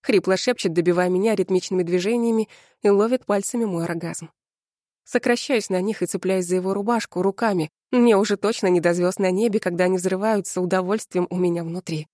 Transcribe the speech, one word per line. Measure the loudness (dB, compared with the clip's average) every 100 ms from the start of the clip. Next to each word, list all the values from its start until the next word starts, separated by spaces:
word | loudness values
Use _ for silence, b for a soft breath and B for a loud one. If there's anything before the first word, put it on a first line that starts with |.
Хрипло | 2 0 2 0
шепчет, | 0 -2 0
добивая | 0 2 2 2
меня | 2 2
ритмичными | 0 0 0 0 -2
движениями, | 0 -2 0 0 0 0 -2 b b b
и | 2
ловит | 4 2 0 0
пальцами | -2 -2 -4
мой | -2 -2
оргазм. | -4 -6 -8 -12 -16 _ _ _ _ _ _ _
Сокращаюсь | -4 -2 0 0 0 -2 0
на | -2
них | -2 -2
и | -4
цепляюсь | -2 -2 -2 0
за |
его | -2 0
рубашку | -2 0 -2 -2 -2
руками. | -2 0 0 0 -2 _ _
Мне | 4 6 6
уже | 4 0
точно | -2 0 2
не | 4
до | 2
звёзд | 2 0 0
на | 0
небе, | 2 0 0
когда | -2 0 0
они | 0
взрываются | -2 -2 0 0 -2 -4
удовольствием | 0 0 0 -4 -2 -4 -2
у | 0
меня | 0 -2
внутри. | -6 -10 -8 -8 -8